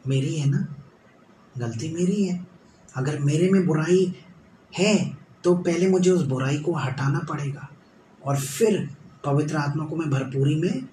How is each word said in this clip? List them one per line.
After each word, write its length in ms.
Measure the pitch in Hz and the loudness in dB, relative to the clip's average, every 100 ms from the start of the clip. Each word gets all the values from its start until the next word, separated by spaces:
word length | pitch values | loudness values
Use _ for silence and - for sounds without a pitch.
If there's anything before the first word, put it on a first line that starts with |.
| 131 | 0
मेरी 320 | 135 151 160 | -2 0 0
है 120 | 139 | 0
ना, 240 | 175 - - - _ _ _ _ _ - 123 | 0 -2 -10 -18 _ _ _ _ _ -18 -8
गलती 300 | 117 113 160 | -6 -6 -8
मेरी 360 | 165 180 208 | -2 0 0
है। 220 | 190 180 - - _ _ - 131 | 0 -2 -8 -20 _ _ -12 -4
अगर 220 | 131 - | -4 0
मेरे 320 | 143 151 185 | 0 2 4
में 160 | 196 165 | 4 4
बुराई 480 | 156 165 185 185 - - - - - _ - | 0 4 4 2 -2 -18 -20 -20 -20 _ 0
है 400 | 202 202 139 - - - | 2 2 0 -6 -18 -4
तो 100 | 180 | 2
पहले 340 | 175 180 170 190 | 2 2 2 2
मुझे 220 | 185 180 | 4 4
उस 120 | 180 | 4
बुराई 360 | 135 127 131 151 | 2 -2 0 -2
को 160 | 175 | -2
हटाना 440 | 170 131 143 139 147 | -2 -2 -2 -2 -2
पड़ेगा 500 | 151 143 143 - - - - - _ - | -2 -6 -6 -8 -14 -20 -20 -20 _ -12
और 160 | 135 139 | -4 -4
फिर 560 | - - 220 185 - - - - | -4 0 2 2 -2 -12 -20 -8
पवित्र 320 | 143 143 151 151 | 0 0 0 -2
आत्मा 280 | 143 156 | -2 -4
को 120 | 151 156 | -4 -4
मैं 140 | 156 | -2
भरपूरी 440 | 135 131 135 139 | -2 -2 0 0
में 340 | 156 180 247 262 | 2 0 -4 -8